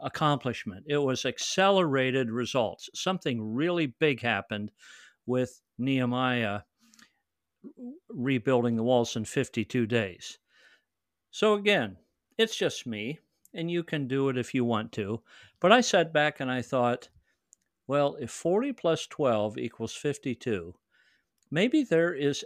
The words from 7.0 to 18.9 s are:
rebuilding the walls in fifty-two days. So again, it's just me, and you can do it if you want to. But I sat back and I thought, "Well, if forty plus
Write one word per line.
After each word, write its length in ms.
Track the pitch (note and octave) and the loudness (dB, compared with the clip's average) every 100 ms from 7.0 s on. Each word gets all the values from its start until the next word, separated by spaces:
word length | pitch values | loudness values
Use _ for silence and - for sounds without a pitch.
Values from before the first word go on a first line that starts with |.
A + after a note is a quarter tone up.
| - _ _ _ _ _ - - B3 D#4 _ | -20 _ _ _ _ _ -20 -16 -16 -16 _
rebuilding 640 | F3 B2 C3 A2 B2+ A#2+ A#2 | -6 -2 0 2 2 2 0
the 80 | |
walls 320 | A#2 B2 A#2+ A#2 | 2 2 2 -4
in 100 | G#2+ | -4
fifty-two 640 | - B2+ - G#2 B2+ A2 | -4 -2 -4 -2 -2 0
days. 500 | A#2 G2+ F2 - - _ _ _ _ _ _ _ _ _ | 0 -2 -8 -18 -18 _ _ _ _ _ _ _ _ _
So 240 | - G#3+ G#3 | 0 2 2
again, 420 | G3+ G3 A2 F2+ _ _ _ - | 4 2 0 -6 _ _ _ -2
it's 180 | A3 - | -2 2
just 320 | E3 - B2+ | -2 -2 -8
me, 320 | G#2+ A2 D#3 _ _ _ | -6 -6 -8 _ _ _
and 180 | F3+ E3 | -8 -4
you 120 | F3 | -4
can 240 | E3 D#3 C3 | -2 -4 -2
do 220 | C3+ C3+ | 0 0
it 80 | B2+ | 0
if 160 | A#2 | -2
you 120 | C3 A#2+ | 0 2
want 260 | A2 A2 | 2 -2
to. 280 | - G2 A2+ _ - - _ | -6 -6 -6 _ -20 -20 _
But 120 | F3+ | 4
I 100 | B3 | 6
sat 320 | A#3+ F#3+ E3 | 6 2 2
back 260 | D#3 D3 - | 2 0 0
and 100 | C3 | -4
I 120 | B2+ | -4
thought, 460 | A#2 C3 B2 A#2+ - _ _ _ _ _ _ _ - | -2 0 2 0 -6 _ _ _ _ _ _ _ -4
"Well, 300 | C#3+ C#3+ - | 0 0 -2
if 120 | A#2 | -10
forty 420 | - E3+ G3 C#4 | -4 0 0 0
plus 320 | A#3+ E3+ | -2 0